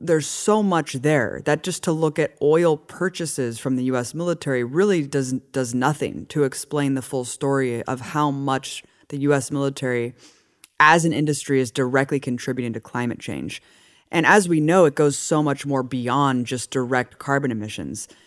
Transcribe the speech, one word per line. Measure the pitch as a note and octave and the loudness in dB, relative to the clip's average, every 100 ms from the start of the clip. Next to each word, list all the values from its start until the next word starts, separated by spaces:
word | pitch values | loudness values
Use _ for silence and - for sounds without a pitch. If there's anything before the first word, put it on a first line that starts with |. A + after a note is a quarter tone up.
there's | E3+ D#3+ C#3+ | 0 0 0
so | - - G#3+ | -4 2 2
much | G3+ E3+ D3+ | 4 2 0
there | C3 C#3+ D3+ A2+ - | -2 2 2 2 -2
that | - D3+ | 0 0
just | F#3 E3+ | -2 -4
to | - | -2
look | D#3+ D#3+ D3+ | 0 0 0
at | D3+ - | -2 0
oil | D3 D#3+ F3 D3+ | 2 4 4 2
purchases | - - F#3 F#3 E3 - B2 A#2 | -4 -4 -4 -4 -6 -4 -4 -4
from | C3+ B2+ | -2 -2
the | |
U | B2+ B2+ | 0 -2
S | A#2+ | -2
military | D3+ F3 E3+ D3 B2+ | -4 -4 -2 0 -2
really | A#2+ D3 G3+ F#3 C#3 | 0 2 2 2 0
does, | C#3+ C3 B2+ - | -2 -2 -4 -4
does | C#3 B2+ | -4 -2
nothing | B2 B2+ D3+ A#2 - - | 2 2 2 -2 -6 -6
to | D#3 | 0
explain | C3+ - - D3+ C#3 | 0 -2 -6 -2 0
the | C3+ | -2
full | B2 C#3 | -4 -6
story | B2 - C#3 C#3 C3 A#2 | -6 -4 -2 0 0 -2
of | - B2+ | -6 -8
how | - D3+ D3+ | -4 0 0
much | C#3 C#3 C3 - - - _ - | 0 -2 -2 -4 -14 -16 _ -12
the | C#3+ | -4
U | C#3+ | 2
S | C#3+ B2+ | 2 0
military | C#3+ C#3 C3+ C3 B2 A#2+ A#2+ - _ _ _ - - | -2 -2 -2 -2 -2 -2 -8 -20 _ _ _ -6 4
as | D3+ E3+ | 6 6
an | E3 | 4
industry | B2+ D3+ D3 - C3+ | 0 0 -2 0 0
is | B2 | 0
directly | - B2+ C3+ C#3 C#3+ | 0 0 2 0 -2
contributing | C3+ B2 - B2+ A#2+ | -4 -6 -6 -6 -6
to | A2 | -6
climate | - B2 A#2+ - | -8 -6 -4 -6
change. | - D2+ C2+ - _ _ _ _ _ | -8 -8 -8 -12 _ _ _ _ _
And | E3+ D#3 | 0 4
as | G3+ F3+ | 6 4
we | D#3+ | 2
know, | D#3 F3+ | 4 6
it | E3 C#3 | 6 4
goes | D3+ C#3+ | 2 0
so | - D#3 | -2 0
much | D3+ C3+ | 0 -2
more | C#3+ C#3 | -2 -2
beyond | B2+ B2+ A#2+ C3 C#3+ B2+ A#2+ | -2 -4 0 2 2 2 -2
just | B2+ - | -6 -4
direct | C3+ B2 B2+ B2 - | -2 0 0 -2 -6
carbon | - C#3 C#3 | -2 0 0
emissions. | A2 G#2 - D2 - - - | -4 -6 -8 -8 -10 -12 -18